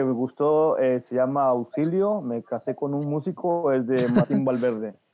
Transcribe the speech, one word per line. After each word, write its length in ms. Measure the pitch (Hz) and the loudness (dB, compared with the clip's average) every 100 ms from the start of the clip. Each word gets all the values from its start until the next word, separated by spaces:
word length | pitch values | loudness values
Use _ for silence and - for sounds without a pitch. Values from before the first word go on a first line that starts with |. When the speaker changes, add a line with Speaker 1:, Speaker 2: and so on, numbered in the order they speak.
Speaker 1:
me 80 | 131 | 0
gustó, 680 | 120 131 - 147 151 156 - | 0 -2 0 2 4 4 2
eh, 240 | 131 127 | 2 0
se 140 | - 123 | -2 -2
llama 300 | 127 143 135 | 0 2 2
Auxilio. 760 | 123 117 - 160 185 202 208 | 0 -2 -4 -2 0 0 -2
Me 200 | 131 117 | -4 -6
casé 320 | - 117 - 131 | -6 -8 -6 -6
con 180 | 143 143 | -4 -4
un 120 | 147 | -2
músico, 640 | 147 185 - 180 170 156 | -4 -4 -4 -2 0 2
es 140 | 131 120 | 0 2
de 220 | 131 123 | 0 2
Martín 360 | 120 151 139 131 | 2 2 0 0
Speaker 2:
<laughs> 0 | |
Speaker 1:
Valverde. 500 | 123 123 110 110 - _ | 0 0 -2 -8 -12 _